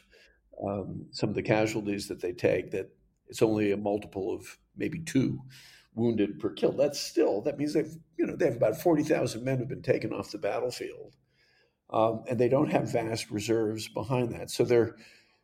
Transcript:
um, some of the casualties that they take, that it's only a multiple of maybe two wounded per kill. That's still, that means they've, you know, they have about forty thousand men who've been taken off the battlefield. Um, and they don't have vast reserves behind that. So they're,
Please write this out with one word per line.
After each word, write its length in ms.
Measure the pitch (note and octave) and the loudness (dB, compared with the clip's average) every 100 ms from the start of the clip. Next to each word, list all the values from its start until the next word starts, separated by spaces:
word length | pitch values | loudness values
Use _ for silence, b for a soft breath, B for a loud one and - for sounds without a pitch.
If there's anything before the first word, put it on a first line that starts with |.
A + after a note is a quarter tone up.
| _ b b b _ - G2+ | _ b b b _ -8 -6
um, 400 | G2+ - - - | -4 -6 -10 -12
some 180 | - G#2 | -4 -2
of 60 | |
the 80 | G2+ | -2
casualties 640 | G#2 G#2+ A2 A2 G2+ G2+ G2 | 0 2 2 0 -4 -4 -6
that 140 | F2+ | -6
they 100 | F2+ | -8
take, 380 | F2 G#2+ F#2+ - | 0 2 2 -2
that 180 | G2 F#2+ _ _ _ - | -6 -8 _ _ _ -10
it's 140 | - | 0
only 300 | A2+ G#2+ G2+ | 2 4 2
a 40 | G2+ | 2
multiple 580 | G#2 G#2 - F#2+ F#2+ | 0 -2 -4 -6 -4
of 240 | F#2 - - _ - | -6 -10 -20 _ -6
maybe 240 | D#3 E3 | -6 -4
two 400 | - C3+ - - - B B B B A2 | -2 0 0 -2 -10 B B B B 0
wounded 440 | A#2 G#2 G2+ - | 2 2 0 -2
per 100 | G2+ | -6
kill. 220 | - D#3+ | 0 0
That's 280 | D3+ C#3+ - | 2 0 0
still, 400 | - - - G2+ | -4 2 2 2
that 140 | C#3+ C#3 | -2 -2
means 160 | D3+ | 0
they've, 220 | D#3 C3+ - - - | 0 -2 -6 -10 -4
you 100 | - | -2
know, 80 | |
they 120 | - D#3+ | 0 0
have 100 | A#2+ | 2
about 240 | A2+ - | 2 4
forty 240 | F3 D3+ | 4 4
thousand 400 | C#3+ C#3 B2+ A2+ | 4 2 0 -2
men 140 | C3 C3 | -2 -2
who've 100 | B2+ | -2
been 140 | - | -2
taken 300 | C3 - A2 | 0 0 0
off 200 | G#2+ - | -4 -6
the 60 | G#2+ | -4
battlefield. 760 | G2+ A#2 B2 - - - - _ _ _ _ _ _ _ - | -4 -2 -2 -4 -8 -12 -18 _ _ _ _ _ _ _ -4
Um, 340 | A2+ A2+ A2+ - | 2 2 0 -2
and 100 | A2+ | 2
they 80 | A#2+ | 4
don't 240 | C3+ - | 4 4
have 180 | D3 A2+ | 2 2
vast 400 | A#2 A2+ A2+ - | -2 -2 -4 -4
reserves 560 | G#2+ A2 A2+ G#2+ A2 - | -2 2 2 2 -2 -6
behind 460 | - A2 B2+ A#2 | -6 0 0 0
that. 180 | E2+ - | -4 -2
So 140 | - | 2
they're, 320 | A#2+ A#2+ A2 - B B B B | 6 6 4 0 B B B B